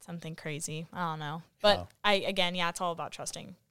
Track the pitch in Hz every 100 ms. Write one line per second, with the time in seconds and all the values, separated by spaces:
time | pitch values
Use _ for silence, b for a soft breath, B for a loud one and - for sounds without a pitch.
0 | - 170 160 165 160 147 165 156 165 185
1 | 170 156 147 165 - _ 208 202 - _
2 | 208 202 175 196 175 180 170 170 180 165
3 | 147 - 131 165 - 180 _